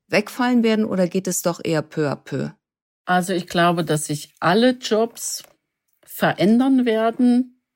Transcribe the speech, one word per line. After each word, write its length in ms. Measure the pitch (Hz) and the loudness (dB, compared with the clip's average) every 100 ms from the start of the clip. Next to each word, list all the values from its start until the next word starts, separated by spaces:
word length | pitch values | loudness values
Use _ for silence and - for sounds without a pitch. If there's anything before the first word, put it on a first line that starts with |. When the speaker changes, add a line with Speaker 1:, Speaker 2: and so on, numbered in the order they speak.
| - | -4
Speaker 1:
wegfallen 540 | 185 214 - 247 247 | -4 -2 -2 0 2
werden, 220 | 226 220 | 2 2
oder 240 | 214 190 180 | 0 0 0
geht 180 | 190 185 | -2 -4
es 140 | 180 | -4
doch 180 | 180 165 | -4 -4
eher 160 | - 160 | -2 -2
peu 300 | 156 - 147 | -4 -4 -4
à 60 | 135 | -4
peu? 340 | - 135 147 - _ _ _ _ - | -8 -8 -8 -10 _ _ _ _ -2
Speaker 2:
Also 260 | 180 180 | -2 0
ich 140 | 185 180 | -4 -4
glaube, 360 | 180 170 175 | 0 2 2
dass 220 | 160 151 | 0 -2
sich 300 | - 147 - - | -2 -8 -10 -4
alle 320 | 160 196 254 | 0 4 4
Jobs 720 | 247 - 214 226 - - - - _ _ _ _ _ | 2 -2 -2 -2 -4 -10 -10 -14 _ _ _ _ _
verändern 800 | - - 165 - 185 226 269 262 | -20 -4 -2 2 2 4 4 2
werden 800 | 247 220 226 226 247 247 254 _ _ | 2 0 0 2 2 2 0 _ _